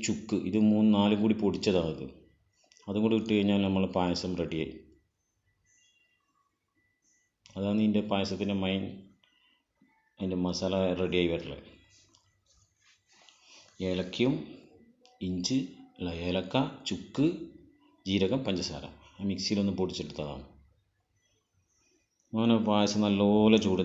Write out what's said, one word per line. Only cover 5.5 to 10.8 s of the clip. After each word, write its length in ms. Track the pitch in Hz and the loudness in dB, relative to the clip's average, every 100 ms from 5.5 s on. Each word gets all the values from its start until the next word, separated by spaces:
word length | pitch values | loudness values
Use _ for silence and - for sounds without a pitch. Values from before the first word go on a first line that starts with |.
| _ _ _ _ _ _ _ _ _ _ _ _ _ _ _ _ _ _ _ - 95 | _ _ _ _ _ _ _ _ _ _ _ _ _ _ _ _ _ _ _ -16 -6
അതാണ് 220 | 98 104 | -2 2
ഇതിൻ്റെ 180 | 107 104 101 | 4 2 2
പായസത്തിൻ്റെ 460 | 98 95 95 101 98 95 | 0 0 -2 -2 -2 0
മെയിൻ, 160 | 95 98 - - _ _ _ _ _ _ _ _ _ _ - | -2 -4 -10 -18 _ _ _ _ _ _ _ _ _ _ -8
അതിൻ്റെ 180 | 95 90 | -4 -2
മസാല 320 | 90 87 95 95 | -2 -2 -2 0